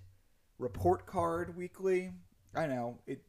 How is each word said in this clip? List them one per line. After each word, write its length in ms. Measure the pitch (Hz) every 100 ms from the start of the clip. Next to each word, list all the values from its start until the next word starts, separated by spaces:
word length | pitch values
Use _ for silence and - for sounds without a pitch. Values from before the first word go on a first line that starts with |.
| - - _ _ _ -
report 480 | 120 - 175 185 -
card 500 | 190 170 165 180 175
weekly. 540 | 180 - 190 185 185 180 - _ _ -
I 100 | 160
know, 320 | 127 120 120 -
it, 160 | 135